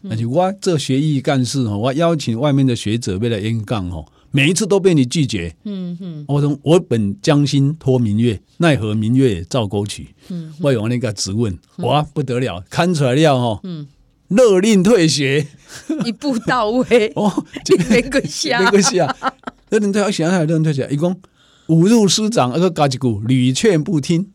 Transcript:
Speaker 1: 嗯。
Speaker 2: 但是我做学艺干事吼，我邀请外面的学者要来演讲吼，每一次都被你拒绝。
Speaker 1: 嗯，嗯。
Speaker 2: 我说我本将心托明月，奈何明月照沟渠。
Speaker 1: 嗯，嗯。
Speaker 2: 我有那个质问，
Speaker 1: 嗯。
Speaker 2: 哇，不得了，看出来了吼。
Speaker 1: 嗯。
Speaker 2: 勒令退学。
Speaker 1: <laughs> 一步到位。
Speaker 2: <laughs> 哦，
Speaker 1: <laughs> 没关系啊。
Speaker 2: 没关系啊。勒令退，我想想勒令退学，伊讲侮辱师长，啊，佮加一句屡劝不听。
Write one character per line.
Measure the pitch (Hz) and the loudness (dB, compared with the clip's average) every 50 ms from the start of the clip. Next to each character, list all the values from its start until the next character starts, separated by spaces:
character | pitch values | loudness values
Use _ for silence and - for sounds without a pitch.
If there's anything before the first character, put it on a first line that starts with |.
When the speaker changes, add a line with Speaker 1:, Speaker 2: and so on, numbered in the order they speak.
Speaker 1:
嗯。 | - 196 | -10 -8
Speaker 2:
但 | 123 110 | -6 -6
是 | 117 | -4
我 | 117 127 165 180 185 196 | -2 0 0 0 0 -2
做 | 196 - 190 180 | -4 -2 -2 -2
学 | 147 - - 131 135 | -2 -2 -2 -2 0
艺 | 147 156 151 135 | 0 0 -2 -2
干 | 123 - 147 135 127 | 0 0 0 0 0
事 | 113 - 139 127 110 | -2 -2 -2 -2 -2
吼， | 104 101 | -2 -2
我 | 110 131 131 | -2 -2 0
邀 | 143 165 170 170 | 0 0 0 0
请 | 156 135 - 113 113 | 0 -2 -4 -4 -2
外 | 131 151 | 0 0
面 | 143 135 135 | 2 2 2
的 | 131 120 | 2 0
学 | 113 - 104 107 117 | -2 -2 -4 -4 -2
者 | 120 - 95 92 | -2 -4 -4 -2
要 | 110 120 | -2 -2
来 | 113 104 | -2 -2
演 | 98 110 117 113 107 | -2 -2 -4 -4 -4
讲 | 101 127 107 92 87 | -4 -6 -6 -4 -6
吼， | 87 82 78 - _ _ _ _ | -8 -10 -12 -14 _ _ _ _
每 | - 139 135 147 | 0 0 2 2
一 | 190 | 2
次 | 160 220 | 0 0
都 | 214 202 196 | 0 0 2
被 | 175 190 180 | 4 4 4
你 | 151 131 | 4 2
拒 | 123 - 175 147 120 | 2 0 -2 -2 -2
绝。 | - 101 85 85 82 _ _ | -2 -4 -6 -6 -10 _ _
Speaker 1:
嗯， | 214 202 190 185 175 175 170 | -12 -10 -8 -8 -10 -10 -12
嗯。 | 196 180 165 151 147 143 | -12 -14 -14 -14 -6 -4
Speaker 2:
我 | 143 143 | -2 0
说 | 143 147 147 143 _ | 0 0 -2 -4 _
我 | 139 160 185 | 4 4 4
本 | - - 123 113 107 98 98 - | 4 0 -2 -2 -2 -2 -4 -4
将 | - 156 147 143 147 | 0 2 2 2 2
心 | 135 - 139 135 139 151 | 2 2 2 2 0 -2
托 | 156 - 139 131 127 | -2 0 0 2 2
明 | 120 110 101 107 | 2 0 0 0
月， | 117 120 110 92 _ _ _ _ | 0 0 0 -2 _ _ _ _
奈 | 170 170 147 | 2 2 2
何 | 117 107 107 107 | 2 0 -2 -2
明 | 107 107 110 120 | -2 0 0 2
月 | 131 135 127 104 85 82 | 2 2 2 2 -2 -6
照 | - - 135 113 98 | -6 -4 -4 -4 -2
沟 | 95 101 104 | -2 -4 -4
渠。 | 107 - - 71 71 - _ _ - | -4 -8 -12 -14 -18 -20 _ _ -12
Speaker 1:
嗯， | 185 170 165 160 | -12 -12 -12 -14
嗯。 | 156 147 | -12 -4
Speaker 2:
我 | 170 143 135 | 0 0 0
有 | 117 104 113 | 0 0 -2
那 | 123 123 | -2 -2
个 | 120 117 104 | -2 -4 -6
质 | - - 95 95 | -6 -6 -6 -2
问， | 107 120 110 90 78 _ _ _ - | -2 -2 -2 -4 -6 _ _ _ -6
Speaker 1:
嗯。 | - | -2
Speaker 2:
哇， | 117 131 147 | 0 0 0
不 | 151 151 - - 143 | 0 -2 -4 -6 -6
得 | 131 123 123 | -4 -2 -4
了， | 131 117 87 87 92 _ | -4 -4 -6 -8 -12 _
看 | - - 170 180 | -2 0 0 0
出 | 180 151 143 | 2 0 0
来 | 127 120 | 2 2
了 | 143 160 156 139 127 | 4 4 4 4 2
吼。 | 123 120 107 - | 2 -2 -2 -4
Speaker 1:
嗯。 | - 190 175 156 147 135 _ _ _ _ _ _ _ _ | -6 -10 -12 -12 -12 -14 _ _ _ _ _ _ _ _
Speaker 2:
勒 | 175 208 254 233 196 185 | 2 4 4 6 6 4
令 | 185 226 220 196 | 4 4 4 4
退 | 175 202 247 202 165 147 | 6 6 4 4 4 2
学。 | 127 139 143 131 135 147 151 156 - - _ - - | 2 0 -2 0 0 0 -2 -4 -10 -20 _ -20 -20
Speaker 1:
<laughs> | - - - 311 311 220 | -20 -8 -8 -6 -6 -4
一 | 233 | -6
步 | 220 - - 294 262 226 | -6 -6 -4 -4 -4 -4
到 | - - 262 254 226 208 | -2 -2 -2 0 0 0
位。 | 226 254 254 - 208 247 208 214 - | 0 -2 0 2 2 2 2 2 -2
Speaker 2:
<laughs> | |
哦， | - 214 208 - - - - - - | -2 -2 -2 -2 -2 -8 -8 -14 -14
Speaker 1:
<laughs> | - - 392 - 170 - | 0 2 2 2 4 2
没 | 220 - | 2 0
关 | - 277 - - - 147 | 0 0 -2 -2 -2 -2
系 | - - - 311 | -8 -8 -4 -4
啊。 | - 143 185 | -2 0 0
Speaker 2:
没 | 202 | 2
关 | 202 202 | 4 4
系 | 196 269 254 180 | 2 4 2 0
啊。 | 165 139 - - - 262 - _ _ - - _ _ _ | 0 -2 -4 -4 -6 -6 -6 _ _ -18 -18 _ _ _
勒 | - 220 | -2 0
令 | 208 202 196 | 0 0 0
退， | 214 | 0
我 | 202 202 | 0 -2
想 | 208 - 160 160 | -2 -2 -2 0
想 | 185 185 | 0 0
勒 | 160 | 0
令 | 151 170 160 160 | 0 0 0 0
退 | 160 151 | 0 0
学， | 143 123 - | -2 -4 -4
伊 | 139 143 | -4 -2
讲 | 156 175 185 180 _ _ _ _ _ _ _ _ _ _ | -2 -2 -4 -4 _ _ _ _ _ _ _ _ _ _
侮 | 160 165 165 196 | 4 4 6 6
辱 | 233 240 214 190 | 6 4 4 4
师 | - - 214 214 | 2 0 -2 -2
长， | 233 190 131 123 | 0 0 0 0
啊， | 123 160 | 0 0
佮 | 175 185 170 | 0 0 2
加 | - 151 143 | 2 0 0
一 | 127 123 | 0 0
句 | 127 127 113 98 110 113 | -2 -2 -2 -2 -2 0
屡 | 131 131 123 127 131 | 0 2 2 2 0
劝 | - - 226 196 156 147 | 2 2 2 2 2 0
不 | 135 208 151 | 0 -4 -4
听。 | 135 - 175 165 196 - _ | -2 0 -2 -2 -2 -4 _